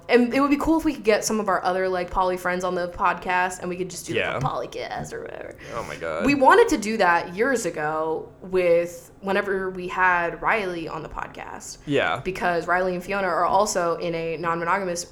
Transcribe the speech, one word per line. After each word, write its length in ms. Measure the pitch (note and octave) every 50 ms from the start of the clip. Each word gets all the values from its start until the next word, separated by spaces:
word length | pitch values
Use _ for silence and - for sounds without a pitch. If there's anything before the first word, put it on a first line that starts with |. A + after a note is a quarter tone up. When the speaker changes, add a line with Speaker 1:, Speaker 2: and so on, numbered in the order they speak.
| - -
Speaker 1:
and 240 | B3 B3 B3 A#3 A#3+
it 60 | C4+
would 80 | C#4+ C4+
be 80 | C#4+
cool 220 | C#4+ - D#4 D#4+ D#4
if 40 | D#4
we 100 | D#4 C4
could 100 | A3 G3
get 200 | A3 G#3 - -
some 160 | - A3 G#3+
of 80 | G#3
our 160 | G3 F3+ - -
other, 240 | F3+ F3+ F#3+ F#3
like, 220 | F#3 F#3 F3+ F3+ F3
poly 280 | - G3 F#3 F#3 F3+
friends 260 | F3+ F#3 F3+ F3+ F3+ F#3
on 100 | F3+ F3+
the 140 | F3 F3+
podcast, 720 | F3 F3 G#3 G3+ F3 F3 F3+ - F#3+ F3+ F3+ F#3 F#3 F#3 -
and 100 | F3 F3+
we 60 | F3
could 120 | F3+ F3+
just 200 | E3+ - - -
do, 80 | - E3
Speaker 2:
Yeah. 180 | G#2 F#2 F2 -
Speaker 1:
like, 100 | A#2+ C#3+
a 20 |
polycast 680 | - D#3+ B2+ B2 - - B2+ A2+ - G#2 - D3 D3 -
or 80 | -
whatever. 340 | - - - - - - - - - - A#2
Speaker 2:
Oh 60 | A#2 G2+
my 120 | D2+ D2+
God. 300 | - E2 E2 D#2 E2 F2+
Speaker 1:
We 80 | C4+ C#4+
wanted 340 | C4+ C4 D4 - A4+ A4+ F#4+
to 80 | D#4+
do 200 | A3 G3+ G#3+ A3
that 380 | G#3+ F#3 F3 E3+ E3+ - F#3+ F3
years 320 | G3 A#3+ C#4 B3+ A3 -
ago 600 | E3+ - D#3+ D3+ D3+ D#3 D#3 D#3+ D#3+ D#3+ D#3+ - - - -
with 680 | F#3+ F#3 F#3 F#3 F3+ E3+ E3+ E3+ F3 F3 - - - - - -
whenever 480 | G3+ G3+ F#3+ G3+ G3+ G3 F#3+ F#3+ F#3+ F#3
we 180 | F#3 F3+ F3+
had 540 | F3+ - F#3 F#3 F#3 F3+ F3 E3+ E3+ D#3+ -
Riley 460 | D3+ D#3+ F#3+ A3 G3 F#3 F3 E3 D#3+
on 160 | - - D#3 -
the 60 | -
podcast. 680 | - - - - - - - - - - - - - - -
Speaker 2:
Yeah. 340 | D3+ C#3+ B2 F#2+ E2 E2+ B2 -
Speaker 1:
Because 420 | F#3 F#3 - G#3+ F3 F3 E3 D#3+
Riley 300 | E3+ F3 F3+ F#3 F#3 F3+
and 80 | F3+ F3+
Fiona 240 | G3 G3 G3+ F#3+
are 180 | F3+ D#3+ E3+ F3
also 520 | - - F#3+ G#3 G#3 - F#3 F3 E3+ E3
in 180 | - F3 E3+ E3
a 220 | E3 E3 E3 E3
non-monogamous 680 | D3 F3 E3+ E3 E3+ E3+ E3+ F#3 G3+ G3 F3 E3+ F3 - -